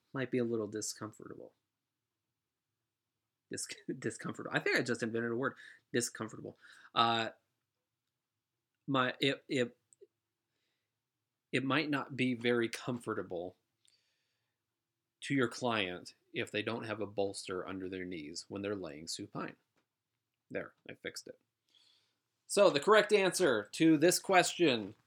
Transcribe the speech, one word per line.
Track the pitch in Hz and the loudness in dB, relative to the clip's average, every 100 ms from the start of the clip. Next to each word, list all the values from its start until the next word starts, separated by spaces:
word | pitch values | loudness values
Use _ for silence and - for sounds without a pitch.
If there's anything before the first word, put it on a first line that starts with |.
| _ | _
might | 139 127 | -6 -2
be | 139 | 0
a | |
little | 117 113 107 | 0 -2 -2
discomfortable. | 107 - - 110 - - - - _ _ _ _ _ _ _ _ _ _ _ _ _ _ _ _ _ _ _ - | -6 -8 -8 -10 -12 -16 -16 -18 _ _ _ _ _ _ _ _ _ _ _ _ _ _ _ _ _ _ _ -12
Dis-, | - - - | -10 -10 -12
<laughs> | - 143 | -10 -6
discomfortable. | 117 - - - - | -6 -6 -10 -8 -4
I | 147 | -2
think | 403 339 | 0 0
I | |
just | 123 120 | 0 -2
invented | 113 113 117 | -2 -2 -2
a | 117 | -2
word, | 131 - - - _ | -4 -6 -20 -20 _
discomfortable. | - - - 110 - 101 - - - - | -2 -2 -6 -12 -10 -14 -16 -20 -20 -6
Uh, | 127 117 117 110 - _ _ _ _ _ _ _ _ _ _ _ _ _ _ - | 2 2 2 -2 -6 _ _ _ _ _ _ _ _ _ _ _ _ _ _ -2
my, | 135 123 - | 0 0 2
it, | 139 - - | 0 0 -2
it, | 143 120 - _ - - _ _ _ _ _ _ _ _ _ _ _ _ _ - | 0 0 -4 _ -20 -20 _ _ _ _ _ _ _ _ _ _ _ _ _ -4
it | 127 | -2
might | 135 143 151 | 2 0 2
not | 139 - 135 | -2 -2 -2
be | 127 | 0
very | 117 120 120 117 | 2 2 2 2
comfortable | - - 120 110 104 92 85 90 - _ _ _ _ _ _ _ _ _ _ _ _ _ _ _ - | -2 -6 -6 -4 -6 -6 -8 -8 -12 _ _ _ _ _ _ _ _ _ _ _ _ _ _ _ -12
to | - | -2
your | 139 117 | 0 0
client | - 123 113 92 87 - - _ | 0 0 2 0 -2 -12 -20 _
if | 120 110 | -8 -4
they | 110 | -4
don't | 107 113 107 | -4 -4 -6
have | 107 | -6
a | 101 | -6
bolster | 104 101 98 - 92 87 | -2 -2 -4 -6 -6 -6
under | 95 92 | -8 -6
their | 92 90 | -6 -6
knees | 85 73 87 - | -8 -10 -12 -10
when | 98 | -6
they're | 101 101 | -4 -6
laying | 82 73 82 | -8 -10 -10
supine. | - 101 - - - _ _ _ _ _ _ _ _ - | -10 -10 -8 -10 -12 _ _ _ _ _ _ _ _ -10
There, | 110 - _ - | -8 -8 _ -20
I | - | -12
fixed | - - - | -10 -12 -16
it. | - _ _ _ _ _ _ _ _ _ _ - | -20 _ _ _ _ _ _ _ _ _ _ -2
So | 202 190 | 6 6
the | 143 | 6
correct | 190 208 - | 6 6 6
answer | 202 185 - 165 110 - | 4 4 4 4 4 0
to | - 160 151 | 4 6 6
this | 160 - | 6 4
question, | - 185 - - 160 117 98 - | 4 6 6 4 4 2 -2 -12